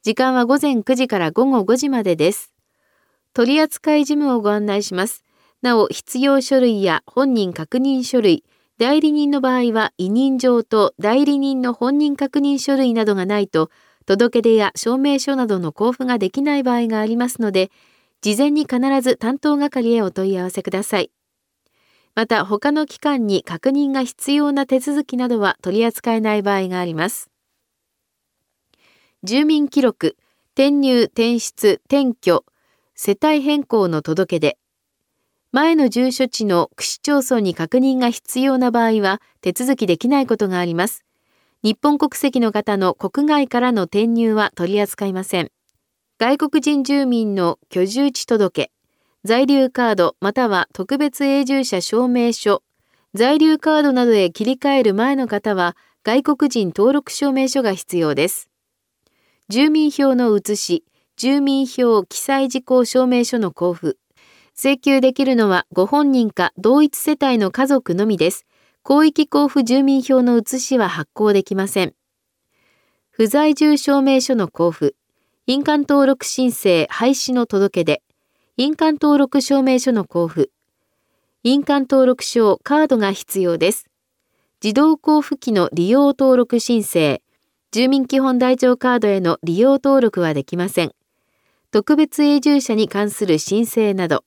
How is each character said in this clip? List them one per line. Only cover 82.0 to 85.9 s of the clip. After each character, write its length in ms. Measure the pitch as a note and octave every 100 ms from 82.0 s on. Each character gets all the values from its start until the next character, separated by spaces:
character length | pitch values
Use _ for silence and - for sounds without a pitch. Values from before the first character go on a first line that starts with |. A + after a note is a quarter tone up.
| B3+
録 160 | B3
証、 360 | - A#3+ A3 -
カ 220 | - D4 D#4
ー 20 |
ド 100 | B3+
が 140 | G3
必 280 | G3 - F#3+
要 200 | F3+ E3+
で 120 | E3
す。 140 | G#3+ - _ _ _ _ _ _ _
自 100 | G#3
動 260 | A3 D#4 D#4
交 220 | - D4+
付 160 | C#4+ C#4
機 140 | -
の 180 | G#3 E3+
利 200 | D#3 F3+